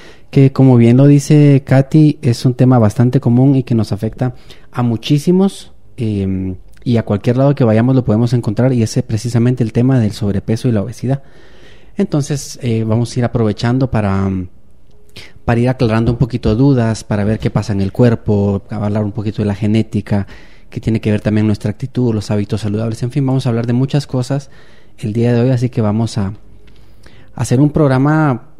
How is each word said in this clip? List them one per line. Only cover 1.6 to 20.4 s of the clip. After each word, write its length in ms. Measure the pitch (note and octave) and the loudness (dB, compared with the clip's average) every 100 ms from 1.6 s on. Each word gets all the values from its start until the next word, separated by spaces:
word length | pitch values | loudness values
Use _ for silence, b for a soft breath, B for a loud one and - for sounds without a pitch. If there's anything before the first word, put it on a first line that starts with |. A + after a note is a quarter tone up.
| - | 4
Katy, 540 | C3 C3+ D#3 D3+ - | 2 4 4 4 2
es 240 | A#2+ A#2+ C3+ | -2 0 0
un 100 | B2 | 2
tema 240 | B2+ B2+ | 4 4
bastante 400 | G#2+ - B2 C3+ | 2 2 2 2
común 360 | B2 A#2+ C3+ C3+ | 2 4 4 2
y 80 | |
que 120 | B2 A2+ | 0 -2
nos 160 | G#2+ | -2
afecta 420 | G2+ A2 - B2+ B2+ B B B | -4 -6 -4 -6 -6 B B B
a 100 | - | -4
muchísimos, 920 | A#2+ A2+ - D3+ F3 F3+ G3 - - - - - | -2 -2 0 0 2 2 2 -2 -16 -20 -18 -8
eh, 580 | A2 G#2 G2 F#2+ F#2+ F#2 - - - | -4 -2 -2 -4 -6 -8 -14 -10 -2
y 120 | A#2 | -2
a 80 | - | 0
cualquier 320 | G#2+ - A#2+ | -2 0 2
lado 180 | C#3 C#3+ | 2 2
que 80 | |
vayamos 320 | A#2+ A2 B2 C3 | 2 2 2 2
lo 80 | |
podemos 300 | A#2+ G#2+ A#2+ | 2 0 0
encontrar, 400 | B2 A#2 G#2 B2+ | 0 -2 0 0
y 100 | B2 | 0
ese 160 | A2 - | 0 -2
es 60 | - | -4
precisamente 580 | A2 A#2+ A#2 A#2 B2+ | -4 -2 0 0 0
el 80 | A2+ | -2
tema 280 | A#2+ B2+ C3 | 0 2 2
del 120 | G#2+ | 0
sobrepeso 560 | G2+ G#2 G2 - A2 C3 | -2 -4 -4 -4 -2 -2
y 60 | |
la 80 | G#2+ | -2
obesidad. 420 | G2 - A#2 C#3 b b b b b b b - | -4 -6 -6 -6 b b b b b b b -6
Entonces, 640 | G3 D#3 C3+ C#3+ - - | -2 -2 -2 -6 -8 -8
eh, 220 | A#2+ A2+ | -4 -2
vamos 320 | A2 A2 A#2+ - | 0 -2 -2 -4
a 40 | |
ir 40 | |
aprovechando 680 | A#2 B2 A2 G2+ A#2 C3 C3 | -4 -2 -2 -2 -2 0 0
para, 400 | A#2 G2+ F#2+ G2 F#2+ F2+ - - - - - - - B B - | -2 -2 -2 -2 -4 -8 -14 -20 -20 -20 -20 -20 -20 B B -2
para 140 | A#2 | 0
ir 80 | B2 | 0
aclarando 420 | C3 A#2 A2 A#2 | 0 0 0 0
un 60 | A#2+ | 0
poquito 320 | A2+ B2 A2+ | -2 -2 -2
de 60 | G#2+ | 2
dudas, 500 | C#3 C3 A2+ A2 - | 2 2 0 -2 -4
para 180 | G#2+ | -4
ver 160 | G2+ A2 | -2 -2
qué 100 | - | -2
pasa 220 | A2+ G#2+ | -4 -2
en 80 | G2 | -2
el 140 | G2 | -2
cuerpo, 720 | - B2 A2+ - G#2 G2+ G2 - | 2 2 2 -2 0 0 -2 -6
hablar 360 | G#2+ G#2+ G#2+ G#2+ | -6 -4 -4 -4
un 80 | |
poquito 300 | G2+ G#2+ G2+ | -6 -6 -4
de 20 | G#2 | -4
la 100 | G2 | -2
genética, 720 | G#2+ A2 A2 G#2+ - G2+ G2+ B | 0 0 -2 -4 -2 -4 -4 B